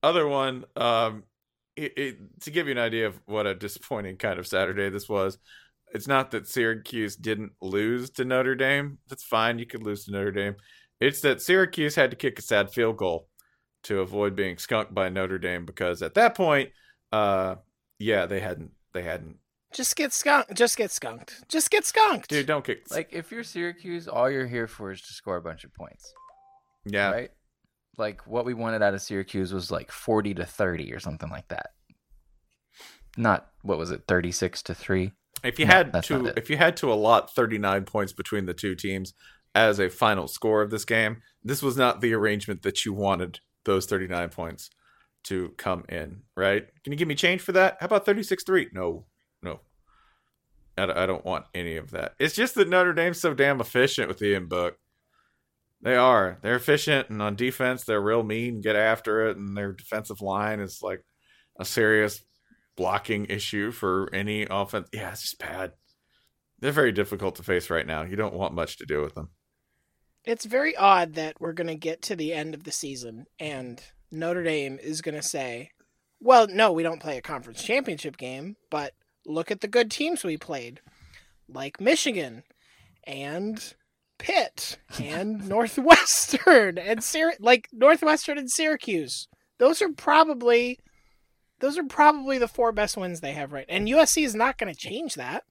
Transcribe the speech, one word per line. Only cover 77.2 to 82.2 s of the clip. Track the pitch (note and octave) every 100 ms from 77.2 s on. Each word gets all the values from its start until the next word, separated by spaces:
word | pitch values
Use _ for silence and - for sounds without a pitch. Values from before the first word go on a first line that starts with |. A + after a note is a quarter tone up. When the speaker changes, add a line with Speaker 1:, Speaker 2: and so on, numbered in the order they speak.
Speaker 2:
conference | - C#3+ A#2+ A2+
championship | - B3 C4 D#3+ D#3+ C3+
game, | B2+ C3 E3 G#3 _
but | D3+ C#3+ _ _ _ -
look | D#3 E3
at | G3+
the | G#3
good | A#3+ A3+
teams | - D4+ F4
we | F#3 D#3
played, | - C#3+ A#2+ C3 _ _ - - _ _ _
like | C#3+ E3+ -
Michigan | G3 D#4+ - G#3